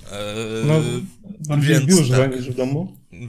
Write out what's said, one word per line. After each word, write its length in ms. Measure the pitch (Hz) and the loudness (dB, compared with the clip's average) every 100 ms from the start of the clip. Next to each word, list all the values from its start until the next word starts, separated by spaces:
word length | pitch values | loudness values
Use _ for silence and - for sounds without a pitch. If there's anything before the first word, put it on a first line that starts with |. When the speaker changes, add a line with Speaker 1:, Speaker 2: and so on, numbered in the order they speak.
| - | -14
Speaker 1:
E, 240 | 101 104 107 110 110 147 | -10 -8 -6 -6 -2 2
Speaker 2:
No, 80 | 156 120 123 185 - - - 151 | 2 0 -4 -10 -14 -20 -12 -4
bardziej 280 | 147 147 - | 0 2 4
w 40 | |
Speaker 1:
więc 60 | 135 | 6
Speaker 2:
biurze 320 | 185 127 131 | 4 4 2
Speaker 1:
tak. 180 | 135 127 | 2 -2
Speaker 2:
niż 140 | 131 | -6
w 60 | 127 | -4
domu. 420 | 127 147 190 - _ 87 | -2 -4 -6 -12 _ -18